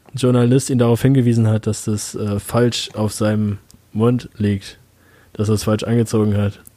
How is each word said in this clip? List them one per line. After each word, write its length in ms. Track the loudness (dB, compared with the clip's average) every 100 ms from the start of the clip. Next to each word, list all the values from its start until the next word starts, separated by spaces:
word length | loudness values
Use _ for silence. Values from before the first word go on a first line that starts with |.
| -14
Journalist 560 | -2 2 2 4 2 2
ihn 80 | 2
darauf 220 | 2 2
hingewiesen 460 | 2 2 2 2 2
hat, 180 | 0 -2
dass 180 | -4
das, 300 | -4 -6 -6
äh, 240 | -6 -4 -4
falsch 520 | -2 0 0 0 -8
auf 180 | -4 -4
seinem 460 | -2 -2 0 -2 -4 _ -20 _
Mund 360 | 0 0 0 -4 -2
liegt, 420 | -2 -2 -6 -20 _ _ _ _ _
dass 160 | -6 -2
er 60 |
es 100 | 0
falsch 200 | 0 -2
angezogen 520 | 0 0 2 0 0 0
hat. 240 | -2 -4 -18